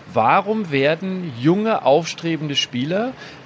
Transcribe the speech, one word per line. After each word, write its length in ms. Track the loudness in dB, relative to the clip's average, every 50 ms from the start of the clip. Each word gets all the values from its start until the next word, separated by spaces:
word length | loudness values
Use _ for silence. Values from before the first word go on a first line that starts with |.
| -12 -4
Warum 600 | 0 2 4 4 4 4 2 0 -2 -2 -2 -2
werden 600 | 0 2 2 2 0 0 -4 -6 -6 -6 -8 -8 -4 0
junge, 440 | 2 2 4 4 2 0 0 2 4
aufstrebende 720 | 4 4 4 2 -2 -8 -6 -4 -4 -2 -2 -4 -4 -2
Spieler 560 | -2 -2 -2 -4 -4 -4 -2 -2 -2 -2 -4 -6 -10 -16 -18 -18 -8 -2